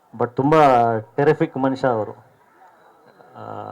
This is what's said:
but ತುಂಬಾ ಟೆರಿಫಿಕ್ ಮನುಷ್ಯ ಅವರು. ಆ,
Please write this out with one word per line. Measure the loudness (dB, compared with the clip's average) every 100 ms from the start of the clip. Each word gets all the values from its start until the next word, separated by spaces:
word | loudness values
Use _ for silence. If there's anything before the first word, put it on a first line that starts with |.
| _ -6
but | -6
ತುಂಬಾ | -2 2 4 6 4 2 -2 -6 -2
ಟೆರಿಫಿಕ್ | 0 0 -2 -2
ಮನುಷ್ಯ | -4 -2 -2
ಅವರು. | -2 -6 -12 _ _ _ _ _ _ _ _ _ _ -20 -20
ಆ, | -16 -14 -14